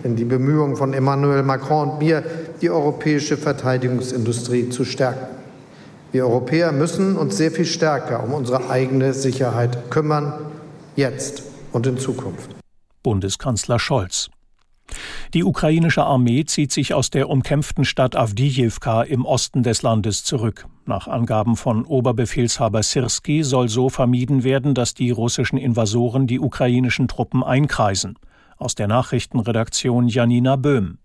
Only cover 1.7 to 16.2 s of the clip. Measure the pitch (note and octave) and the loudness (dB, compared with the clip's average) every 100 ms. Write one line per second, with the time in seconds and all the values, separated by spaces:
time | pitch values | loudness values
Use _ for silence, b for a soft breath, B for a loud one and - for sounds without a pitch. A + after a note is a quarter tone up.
1.7 | D3+ C#3+ D3 D#3 D#3 - B B - E3+ | 0 0 0 2 2 -2 B B -4 0
2.7 | E3+ D3 - D3+ D3 C#3+ D3 D#3 C3+ B2+ | 2 0 0 0 0 0 -2 -2 -2 0
3.7 | B2+ B2 B2 - B2 A2+ A#2 - B2 A#2+ | 0 0 -2 -2 -2 -2 -2 0 0 0
4.7 | - B2+ - C3 B2+ - - - - B | -2 -4 0 -2 -2 -10 -14 -18 -20 B
5.7 | B B B - C3 B2+ A#2+ A#2+ D#3+ E3+ | B B B -4 0 2 2 0 0 2
6.7 | C#3+ D#3+ - F#3+ F3+ D3 - D#3+ D#3+ E3+ | 2 0 0 0 2 0 2 0 0 -2
7.7 | - D#3+ C#3 - A#2 A#2+ D3 A#2+ B2+ B2+ | 0 0 0 -2 -4 -2 -4 -2 -2 0
8.7 | C3 C3 C3+ C3 C3+ C3+ B2+ B2+ A2+ A#2+ | 0 2 2 2 0 -2 0 0 2 0
9.7 | B2 - D#3 D3+ D3+ D3 - - - - | -2 -2 -2 2 0 -2 -6 -10 -14 -18
10.7 | - - - C3+ - - - - - - | -20 -8 -2 -2 -2 -8 -10 -16 -18 -6
11.7 | A#2+ B2+ B2 - A#2 G2 E2+ - - - | -2 0 -2 -4 -6 -6 -10 -14 -18 -20
12.7 | _ _ _ C3 G2+ G2 - C3+ A2 - | _ _ _ -2 0 -2 -4 -4 -4 0
13.7 | A#2+ - C3+ F#2+ - - - _ _ _ | -2 0 -2 -2 -6 -8 -12 _ _ _
14.7 | _ - B B B B E3+ F#3 - D#3+ | _ -14 B B B B 0 0 2 2
15.7 | D#3+ E3 D3 D3+ C3+ | 4 2 2 2 4